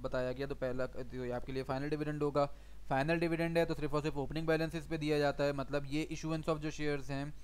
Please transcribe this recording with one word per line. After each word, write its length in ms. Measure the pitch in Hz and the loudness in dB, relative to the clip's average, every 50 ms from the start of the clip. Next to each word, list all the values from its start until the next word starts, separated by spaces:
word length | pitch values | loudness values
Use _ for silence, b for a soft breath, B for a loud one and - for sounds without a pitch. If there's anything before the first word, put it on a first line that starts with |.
बताया 300 | 123 127 139 127 127 127 | -4 -2 0 0 0 0
गया 140 | 127 131 139 | -2 -2 -4
तो 80 | 139 147 | -4 -2
पहला, 300 | - 131 127 123 127 127 | -2 -2 0 0 0 -2
तो 160 | 123 - 135 131 123 127 | -2 -2 -6 -6 -6 -6
ये 160 | 127 127 123 | -4 -4 -2
आपके 200 | 120 123 117 - | -2 -2 -4 -4
लिए 120 | - 131 127 | -4 -2 -2
final 260 | 139 131 135 143 151 | -2 -2 -2 -2 0
dividend 340 | 151 147 151 151 151 147 147 | 0 0 0 -2 0 0 0
होगा। 220 | 147 139 147 143 B B B B B B B - - | 2 2 2 2 B B B B B B B -2 0
Final 300 | 139 135 139 160 170 165 | 2 2 4 4 2 2
dividend 380 | 170 170 165 160 165 165 165 | 2 2 2 2 0 2 4
है 80 | 170 165 | 4 4
तो 80 | 156 160 | 2 2
सिर्फ 200 | - 151 143 147 | 0 0 0 0
और 80 | 151 | 0
सिर्फ 140 | 143 156 143 | 0 0 0
opening 300 | 143 135 131 143 160 160 | -2 -2 -2 -2 0 2
balances 380 | 160 160 156 165 156 156 165 147 | 4 4 4 2 0 -2 -4 -4
पे 100 | - 165 | -4 -2
दिया 200 | 156 147 151 151 147 | 0 2 2 4 4
जाता 240 | 143 143 139 - 143 | 4 4 4 2 2
है, 100 | 143 139 | 2 2
मतलब 320 | 139 131 - 143 143 139 | 0 -2 0 -2 -2 0
ये 200 | 135 143 151 156 - | 0 0 -2 0 -2
issuance 380 | 160 - - 160 160 160 156 170 | -4 -4 -2 -2 -2 0 0 0
of 100 | 160 147 | 0 0
जो 120 | 151 156 | -2 -4
shares 380 | - - 156 147 147 135 131 - | -2 -2 0 0 0 0 -2 -2
हैं 240 | 139 135 143 147 B B | -2 -2 -2 -4 B B